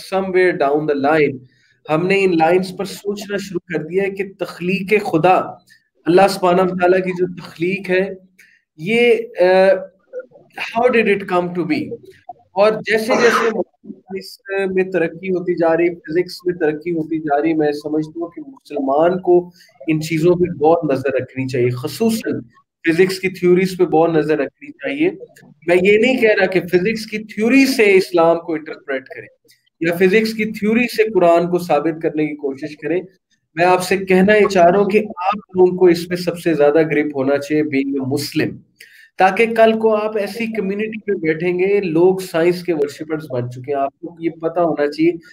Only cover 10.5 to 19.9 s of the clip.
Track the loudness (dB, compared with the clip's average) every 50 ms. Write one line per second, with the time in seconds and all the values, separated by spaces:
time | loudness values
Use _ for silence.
10.5 | -16 -14 -12 -8 -2 0 2 2 2 2 2 2 0 -2 -2 -2 -2 -2 -2 -2
11.5 | -4 -4 -4 -2 -2 -4 -4 -8 -12 -16 -18 -20 -20 _ _ -20 -20 _ _ _
12.5 | 0 2 2 2 2 0 -2 -2 -2 -2 0 0 0 2 2 2 2 2 0 -2
13.5 | -2 -4 -6 _ _ _ -20 -20 -20 -20 _ -12 -12 -12 -12 -14 -20 -18 -12 -6
14.5 | -4 -4 -2 -2 0 0 0 0 0 -2 -2 -2 -4 -6 -6 -4 -4 -2 -2 -2
15.5 | -2 0 2 2 2 2 2 0 -2 -4 -8 -4 -2 -2 -2 -4 -6 -8 -6 -6
16.5 | -4 -2 -2 -2 -2 -2 -4 -4 -4 -4 -4 -4 -6 -6 -4 -2 0 0 0 0
17.5 | 0 0 0 0 -2 -4 -6 -4 -4 -4 -4 -6 -8 -10 -10 -10 -12 -14 -18 -18
18.5 | -18 -20 _ -12 -8 -6 -4 0 2 2 2 2 0 0 0 2 2 2 2 -2
19.5 | -10 _ _ _ _ -12 -6 -4